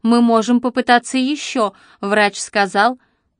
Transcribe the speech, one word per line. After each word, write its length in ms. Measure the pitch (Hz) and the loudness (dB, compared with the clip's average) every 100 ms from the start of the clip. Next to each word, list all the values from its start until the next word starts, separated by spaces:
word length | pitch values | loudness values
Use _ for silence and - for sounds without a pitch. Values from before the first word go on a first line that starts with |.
Мы 180 | 226 240 | 0 2
можем 400 | 233 226 - 240 | 4 2 2 0
попытаться 580 | 247 247 247 240 240 262 | 0 -2 2 2 0 -4
еще". 540 | 254 294 - 262 208 - _ _ | -2 -4 -6 -4 -4 -6 _ _
Врач 360 | 196 214 202 196 | -2 0 0 -2
сказал, 580 | - 208 196 196 220 254 _ _ _ _ | -6 -4 -2 0 0 -2 _ _ _ _